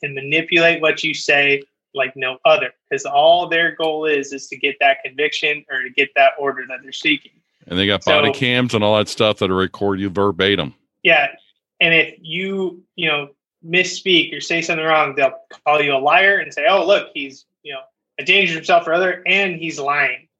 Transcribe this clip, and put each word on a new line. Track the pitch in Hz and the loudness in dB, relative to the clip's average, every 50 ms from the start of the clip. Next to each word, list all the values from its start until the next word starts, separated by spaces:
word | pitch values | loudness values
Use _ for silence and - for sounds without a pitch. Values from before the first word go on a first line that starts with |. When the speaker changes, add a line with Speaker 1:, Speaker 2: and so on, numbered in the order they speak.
| - | -12
Speaker 1:
and | 143 139 | -10 -10
manipulate | 135 135 139 156 165 165 - 180 170 165 165 165 147 160 | -8 -8 -4 -2 -2 -2 0 2 4 4 4 2 2 0
what | 151 147 - 160 | 0 0 0 -2
you | 156 147 | -6 -6
say | - - - 147 143 143 139 139 139 139 _ _ _ _ _ - | -4 -2 0 2 2 2 2 0 -2 -2 _ _ _ _ _ -6
like | 139 131 127 - | -4 -4 -4 -4
no | 139 135 127 131 127 - | -6 -6 -6 -4 0 4
other. | 160 156 147 135 123 - _ _ - | 4 4 4 2 -4 -10 _ _ -6
'Cause | 139 135 139 | -6 -6 -4
all | 139 139 143 151 160 170 175 175 170 | -2 2 4 6 6 6 4 2 0
their | 165 165 170 165 156 | 0 0 0 0 -2
goal | - 165 160 156 156 156 | -2 -4 -2 -2 -2 -2
is, | 156 151 143 135 - 139 | -2 0 -2 -2 -4 -10
is | 135 - - | -14 -14 -14
to | 135 | -10
get | 131 - 143 139 - | -6 -4 -4 -2 0
that | 143 139 135 - - | 2 2 2 0 -4
conviction | 135 131 135 147 147 - - 160 151 151 151 147 - | -12 -6 -4 -4 -4 -4 -4 -4 -4 -4 -4 -8 -10
or | 139 127 123 | -8 -8 -8
to | 127 | -6
get | 123 143 139 135 - | -2 -2 -2 -2 2
that | 143 135 135 - 151 | 2 4 4 2 0
order | 143 139 131 131 131 135 | -4 -4 -4 -6 -8 -12
that | 131 123 135 | -14 -14 -16
they're | 135 131 | -16 -12
seeking. | - - 156 151 - - - _ _ _ _ _ _ _ - | -6 -2 -2 -2 -2 -4 -12 _ _ _ _ _ _ _ -6
Speaker 2:
And | 87 92 | -2 0
they | 98 | 2
got | 101 101 92 - | 2 2 0 2
Speaker 1:
So | - - - | 2 2 4
Speaker 2:
body | 110 117 135 | 2 2 0
cams | - 135 123 123 123 127 120 117 | 0 0 0 2 2 0 2 0
and | 110 104 | 2 2
all | 104 107 107 | 4 4 2
that | 104 - | 2 0
stuff | - - 117 107 104 - | 0 0 2 2 2 2
that'll | 107 92 95 | 0 0 0
record | 92 95 90 - - 101 101 98 95 | 0 0 -2 -2 -4 -2 -2 -2 -2
you | 98 101 | -4 -4
verbatim. | 85 98 98 101 95 85 95 101 101 92 78 67 - _ _ _ _ _ - | -2 0 0 0 0 0 2 2 2 2 0 -4 -8 _ _ _ _ _ 0
Speaker 1:
Yeah. | 170 165 151 143 - - - _ _ _ _ _ _ _ - | 2 2 2 2 -2 -6 -10 _ _ _ _ _ _ _ -2
And | 175 165 165 | 0 2 2
if | 160 156 160 - - | 2 0 0 -4 -16
you, | 170 160 160 180 190 196 196 190 185 175 175 - - _ _ | -14 -10 -8 -6 -6 -4 -4 -4 -4 -6 -6 -10 -18 _ _
you | - 170 160 | -6 -4 -4
know, | 147 147 143 139 - _ _ _ _ _ - | -2 -4 -6 -8 -14 _ _ _ _ _ -10
misspeak | 165 170 185 185 180 - - - 190 180 165 143 - 147 | -2 0 0 0 0 -2 -6 -2 2 2 2 2 0 -4
or | 143 | -10
say | - - 175 165 160 | -6 -4 -4 -4 -2
something | - 170 160 156 | -2 -4 -2 0
wrong, | 160 160 156 151 143 135 | 2 2 2 2 0 0
they'll | 143 135 131 - - - - - - - | 0 0 0 0 -2 -18 -20 -18 -6 -2
call | 147 151 151 147 | 0 2 2 2
you | 143 139 | 2 0
a | 131 | 0
liar | 131 - 135 180 190 196 - 160 | 2 4 4 4 4 4 2 2
and | 160 151 - | -2 -6 -6
say, | 151 143 165 | -2 0 2
"Oh, | 190 196 165 | 2 2 4
look, | 180 202 - - - - | 4 2 2 0 -4 -10
he's, | 156 139 135 131 - _ _ _ _ - | -12 -12 -12 -12 -18 _ _ _ _ -16
you | - 143 | -14 -14
know, | 135 - - _ _ _ _ _ - | -14 -16 -18 _ _ _ _ _ -8
a | - | -2
danger | - 180 196 190 170 165 | 0 2 2 2 0 -2
to | 160 | -4
himself | 156 - 180 170 - | 0 2 2 2 4
or | 165 160 | 2 0
other, | 175 185 180 175 180 - | 0 2 0 -2 -4 -2
and | 175 185 196 202 190 175 | 0 0 0 0 -2 -4
he's | 160 165 160 147 143 | -6 -8 -8 -8 -6
lying. | 139 139 143 147 139 - - - _ _ _ _ | -4 -2 0 0 0 -2 -4 -8 _ _ _ _